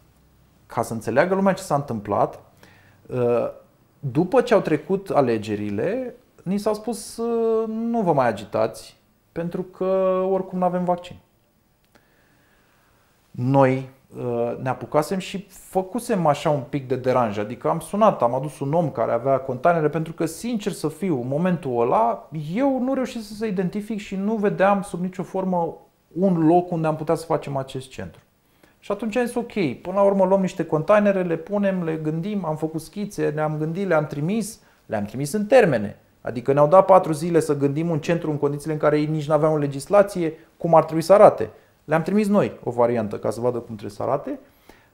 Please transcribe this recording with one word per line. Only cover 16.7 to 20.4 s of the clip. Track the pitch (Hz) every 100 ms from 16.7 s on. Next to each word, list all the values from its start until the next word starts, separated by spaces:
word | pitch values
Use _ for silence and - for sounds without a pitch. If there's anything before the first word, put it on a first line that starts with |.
| 147 127
de | 123
deranj, | 127 127 113 101
adică | 107 120 151
am | 165
sunat, | - 202 214 -
am | 120
adus | 131 147 -
un | 139
om | 160 156
care | 127 117
avea | 117 131 135
containere, | 131 123 170 170 151
pentru | 165 160
că, | - 160
sincer | -